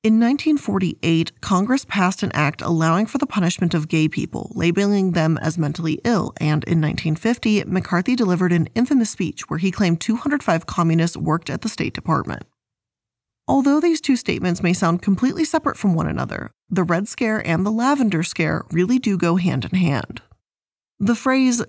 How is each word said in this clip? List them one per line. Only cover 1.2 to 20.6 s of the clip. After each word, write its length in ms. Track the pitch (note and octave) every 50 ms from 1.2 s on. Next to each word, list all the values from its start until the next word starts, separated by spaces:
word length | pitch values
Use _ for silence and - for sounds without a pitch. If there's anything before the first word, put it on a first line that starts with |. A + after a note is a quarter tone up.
| E3 - _ _
Congress 420 | - - G3+ F3+ G3 A3+ B3 - -
passed 400 | - - G3+ F#3+ - G3 - -
an 80 | - -
act 280 | - D3+ C#3+ D3+ -
allowing 440 | - - E3+ D#3+ D#3+ D#3+ E3 F3+ G#3+
for 120 | A3 - C4+
the 100 | D4 C4+
punishment 460 | - G#3 F3+ E3+ F3 - F#3+ E3+ D#3+
of 160 | E3 D3+ D#3
gay 180 | - D#3+ D#3 D#3
people, 460 | - - - - - - - - -
labeling 560 | - D#3+ E3+ E3+ F#3 G3+ G3+ G#3 G3+ F#3+ F#3
them 260 | E3+ E3 D#3 D#3+ E3 -
as 160 | - D#3 D#3 F3
mentally 420 | D#3 C#3+ D3 - E3+ D#3+ D#3 - -
ill, 280 | A3+ A#3+ F#3 D#3 - - -
and 260 | - D3+ D3+ D3+ -
in 160 | - F3 E3
nineteen 380 | D#3 D3+ - - - D#3+ D#3 -
fifty, 440 | - A3 A#3+ - - A3 G#3+ G3+ -
McCarthy 500 | - F3+ F#3 - - - E3+ F#3 - B3
delivered 380 | A#3+ A#3 F#3+ F3+ E3 F#3 F3+ E3+
an 160 | E3+ D#3+ - _
infamous 340 | A3+ A#3+ - D4 C4 A3+ -
speech 400 | - - F#3 D#3 - - - -
where 100 | D3+ D#3
he 120 | E3+ F#3+
claimed 280 | F3+ - G#3 F3 E3+ E3
two 160 | - - A3
hundred 260 | A#3+ - C#4+ D4 C#4
five 260 | - - E3+ E3 - -
communists 500 | - - E3+ E3 E3 E3 E3 E3+ - -
worked 320 | D#3 D#3+ D#3 E3 - -
at 140 | C3+ - -
the 40 | A3
State 260 | - - E3 - -
Department. 500 | - - - D#3+ - - - C#2 - - _ _ _ _ _ _ _ _ _ _ _ _ _ _ _ _ _ _ _ _ -
Although 320 | C4 C#4 B3+ C#4 C#4 D4+
these 220 | D4+ F4 E4 D4+
two 140 | - - C4+
statements 480 | A#3+ - - - - - F3+ F3 F3+ -
may 100 | E3+ F3+
sound 300 | F3+ - E3 E3 F3 -
completely 420 | - G3 F3+ - C4 - - D#4+
separate 320 | D4+ - D#4 D4+ D4 - -
from 160 | - G3+ F3
one 140 | D#3+ D#3 D#3
another, 420 | D3+ - C3 - - - - - _ _ _ _
the 140 | - F3+
Red 260 | F3+ F3 F3 E3+ G3+ -
Scare 380 | - - B3+ A3 G#3+ G#3+ -
and 180 | - E3 E3 F#3
the 60 | G#3
Lavender 540 | A3 A3 A#3+ C4 D4 C#4+ B3+ G#3+ G3 D#3+ E3+
Scare 420 | - - - E3+ D#3 D#3+ - - -
really 260 | - E3 F3+ F#3 B3 B3+
do 220 | C4 A3 G3 F3
go 160 | F3 E3+ E3
hand 300 | F#3 F3 F#3 - C3 G#2+
in 120 | B2 - F#3
hand. 460 | F3+ D#3+ C#3+ A#2+ - - - - - _ - _ _ _ _ _